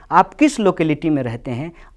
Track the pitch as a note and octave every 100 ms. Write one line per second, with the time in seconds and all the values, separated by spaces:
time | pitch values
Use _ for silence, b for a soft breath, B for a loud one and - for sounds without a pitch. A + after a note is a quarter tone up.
0 | b E3 F#3+ - D4+ - G#3 - D#3+ D3
1 | E3 D3 B2 A#2 - A#2+ D#3+ - b